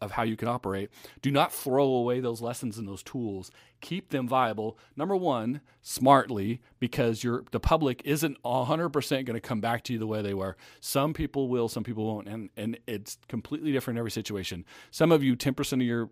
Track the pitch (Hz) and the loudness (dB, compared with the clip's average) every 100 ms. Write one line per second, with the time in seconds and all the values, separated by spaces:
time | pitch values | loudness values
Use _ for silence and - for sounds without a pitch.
0 | 104 - 113 110 113 123 98 98 101 - | -6 -2 -2 0 -2 -2 -2 -4 -4 -10
1 | - - 135 139 170 - 139 135 135 127 | -20 -4 0 4 2 0 2 4 4 4
2 | 120 123 123 113 117 127 120 107 98 98 | 2 0 -2 -2 -6 -4 -6 -6 -10 -10
3 | - 135 113 95 90 - - _ - 180 | -8 -6 -4 -6 -10 -20 -20 _ -8 -8
4 | - 139 123 131 120 107 110 - - 135 | -4 -4 2 2 2 0 -4 -6 -16 -6
5 | 175 190 175 123 113 143 _ _ - - | 0 0 2 0 -2 -4 _ _ -10 2
6 | 127 139 107 107 101 120 _ - 123 - | 8 8 6 -2 -2 -4 _ -6 -4 2
7 | 117 110 120 120 - 123 - 160 139 120 | 0 2 -2 -2 -2 0 4 4 4 0
8 | - 151 156 131 123 127 127 160 170 147 | -2 0 0 -2 -2 0 2 0 0 -2
9 | - 135 123 117 - 110 117 117 - 113 | 0 -2 -2 -6 -4 -2 0 -2 -2 -4
10 | 110 107 101 98 95 - - - - 139 | -2 -2 -2 -2 -4 -8 -18 -14 -2 2
11 | 151 151 147 139 131 123 113 117 113 110 | 2 0 -2 0 0 0 0 -2 -6 -4
12 | 110 107 101 113 98 - 110 117 - 104 | -2 -4 -8 -10 -10 -6 -6 -6 -8 -8
13 | 104 - - 117 - 151 156 135 127 117 | -8 -16 -8 -8 -6 -4 0 0 -2 -4
14 | 117 113 104 101 90 87 - - - - | -4 -4 -4 -6 -6 -8 -12 -20 -12 2
15 | 165 156 135 123 139 131 139 131 120 117 | 6 6 6 2 0 0 0 0 2 0
16 | 113 | -4